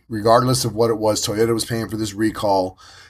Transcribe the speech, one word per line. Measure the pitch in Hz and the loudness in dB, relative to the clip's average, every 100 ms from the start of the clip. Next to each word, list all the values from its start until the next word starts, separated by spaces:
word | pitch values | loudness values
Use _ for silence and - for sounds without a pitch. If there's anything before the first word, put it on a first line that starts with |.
| - | -10
Regardless | 110 110 120 127 127 117 | -2 4 4 4 0 -2
of | |
what | 104 117 | 0 0
it | 107 | 2
was, | 110 101 - | 0 0 -2
Toyota | 104 117 | 0 0
was | 113 - | 0 -2
paying | 113 104 | -6 -6
for | 107 | -6
this | 107 98 | -6 -2
recall. | 107 - 104 95 92 - - - | -2 -2 -2 0 -2 -6 -20 -20